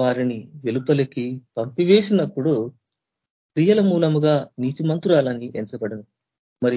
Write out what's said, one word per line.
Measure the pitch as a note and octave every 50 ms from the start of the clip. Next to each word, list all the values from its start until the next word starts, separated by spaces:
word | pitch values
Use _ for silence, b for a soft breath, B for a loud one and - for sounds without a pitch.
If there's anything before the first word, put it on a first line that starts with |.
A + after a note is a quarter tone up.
వారిని | B2+ B2+ B2 B2 B2+ B2 A#2+ A2 G#2 - - - -
వెలుపలికి | B2 A2 C3 C3 - D3+ C#3 C3+ C3 - - A#2+ B2 B2+ B2+ - _ - -
పంపివేసినప్పుడు | A2+ C3 - - F3 F3 G3 G#3+ G#3 G3+ G#3 F#3+ D#3 C#3+ - C#3 C3 D#3+ D3+ A#2 A2 A#2+ - _ _ _ _ _ _ _ _ _ _ _ _ _ _ _ -
క్రియల | D3+ D#3 F#3 G#3 A3 G3 G3
మూలముగా | F3+ E3+ E3 D#3+ D#3 D3+ D3 D3+ D3+ C#3+ C3 - _ - B2
నీతిమంతురాలని | C3 C3+ - D#3 D#3+ D#3 E3+ D#3+ F#3+ F3 D3+ C3+ B2+ B2 A#2 A#2+ B2+ - -
ఎంచబడను. | A2 G2+ - A#2 A2+ G#2 A2 G#2+ G#2 _ _ _ _ _ _ _ _ _ _ - -
మరి | B2 B2